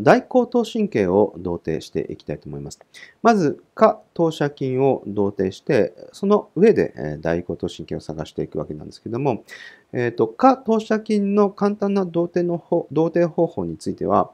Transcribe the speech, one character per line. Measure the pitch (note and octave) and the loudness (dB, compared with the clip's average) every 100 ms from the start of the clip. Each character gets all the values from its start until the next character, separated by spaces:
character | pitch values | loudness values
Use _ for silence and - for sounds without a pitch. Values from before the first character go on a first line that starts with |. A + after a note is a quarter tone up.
大 | A#2 A#3 | 4 4
後 | - B3+ A#3+ | 4 0 2
頭 | A#3+ | 0
神 | A3+ A3+ G#3 | -2 -2 -2
経 | A#2 F#2 | 0 2
を | F#2+ G#2+ E2 | 4 2 -2
同 | F2+ E2+ | -6 -6
定 | - D#2+ | -4 -6
し | - | -6
て | - - | -6 -6
い | - | -8
き | |
た | - | -10
い | C#2 | -12
と | D2 | -12
思 | C#2+ | -12
い | |
ま | C#2+ | -12
す。 | - _ - - _ | -16 _ -20 -20 _
ま | A3 G#3+ | 2 2
ず、 | D3 - _ - | 2 -2 _ 2
下 | A3 - _ | 4 4 _
頭 | - E3 D#3 | -2 -2 0
斜 | C#3+ - | -4 -2
筋 | C3+ B2+ | -4 0
を | C3+ B2 - | 2 0 -2
同 | G2+ G2+ | -2 -2
定 | G#2 F#2+ | 0 -2
し | - | -2
て、 | - C3 F2+ - - | 0 2 2 -2 -20
そ | - G3 | -4 2
の | G#3 - - | 2 0 4
上 | A3 | 4
で、 | F#3+ - - | 6 2 -2
え | D2 D2+ | -8 -4
ー、 | |
大 | E2 E2+ | -2 -2
後 | - | -2
頭 | E2+ F2 | -6 -6
神 | - D#2 | -8 -10
経 | |
を | D#2+ | -10
探 | - D#2 D2+ | -8 -10 -8
し | |
て | - | -8
い | D#2 | -6
く | D#2+ | -6
わ | D2+ | -8
け | |
な | D2+ | -10
ん | - | -14
で | |
す | - | -16
け | G#2+ | -10
ど | A#2+ | -4
も、 | C#3 G#2+ - - - - _ | -2 -4 -8 -20 -20 -20 _
え | B2 A#2+ | -4 -2
ー | A#2 | 0
と、 | - | -2
下 | - C4 C4 | 4 4 4
頭 | A3 A3 | 0 -2
斜 | A3 A3 A3 | 0 -4 -2
筋 | G#3 | -2
の | G3+ G3+ G3+ | 0 2 0
簡 | G3+ G3+ G#3 | 0 -2 -2
単 | G3+ | -2
な | G3 | -2
同 | F#3 E3+ F3 | -2 -2 -2
定 | F3+ | -2
の | F3 E3+ | -2 -4
方-、 | - E3+ - | -2 -2 -2
同 | D3 D#3+ | -2 0
定 | F3 | 2
方 | E3+ D3+ E3 | 0 0 -2
法 | - | -2
に | E2+ D#2+ | -6 -6
つ | - | -8
い | |
て | F2+ | -4
は、 | F2+ G2 - | 0 2 0